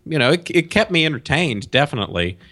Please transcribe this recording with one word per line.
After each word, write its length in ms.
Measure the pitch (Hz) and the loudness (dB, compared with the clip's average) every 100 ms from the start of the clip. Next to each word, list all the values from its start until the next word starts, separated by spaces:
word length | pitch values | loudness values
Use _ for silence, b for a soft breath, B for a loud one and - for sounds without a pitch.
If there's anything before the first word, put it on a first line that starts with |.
| - | -6
You 120 | 156 | 0
know, 140 | 123 | 2
it, 180 | 175 170 | 2 0
it 200 | 175 170 | -2 2
kept 200 | 208 214 | 0 2
me 140 | 170 156 | 2 0
entertained, 640 | 131 - 147 175 107 - | -2 -2 0 0 -4 0
definitely. 680 | 131 143 123 98 92 87 90 b | 2 2 -2 -4 -2 -2 -4 b